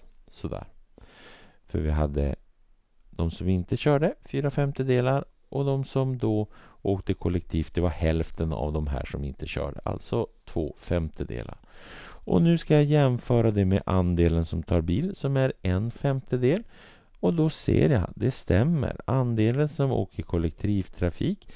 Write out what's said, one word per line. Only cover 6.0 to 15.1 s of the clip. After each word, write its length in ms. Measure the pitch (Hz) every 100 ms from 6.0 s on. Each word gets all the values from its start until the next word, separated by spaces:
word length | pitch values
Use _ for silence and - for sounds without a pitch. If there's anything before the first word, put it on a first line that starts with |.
| 131 131
då 280 | 113 107 104 - - -
åkte 320 | - 95 -
kollektivt, 600 | 92 - 87 - 82 78
det 60 | -
var 80 | 87
hälften 640 | - 80 82 - - 82
av 200 | 62 71
de 140 | 78 73
här 180 | 65
som 200 | 67 71
inte 220 | 71 - 78
körde, 340 | - 73 -
alltså 420 | - - - 120 - _
två 300 | - - 76 -
femtedelar. 800 | - 87 80 - - 60 - - - - - - - -
Och 180 | - 175
nu 160 | 170 165
ska 160 | -
jag 100 | 151
jämföra 640 | 147 151 135 123 - 120 113
det 140 | 104
med 180 | 95 95 -
andelen 580 | 92 87 85 85 82
som 180 | 82 80
tar 180 | 82 85
bil, 360 | 82 90 180